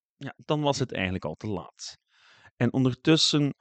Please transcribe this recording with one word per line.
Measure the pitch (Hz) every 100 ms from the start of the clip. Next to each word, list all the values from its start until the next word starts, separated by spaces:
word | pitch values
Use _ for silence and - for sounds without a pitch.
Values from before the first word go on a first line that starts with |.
| _ -
ja, | 139 -
dan | 123 151
was | 147 131
het | 127
eigenlijk | - 92 95
al | 78
te | 78 107
laat. | 92 71 - - - _ _ _ - - -
En | 120
ondertussen | 135 127 120 - 160 - 151 143 -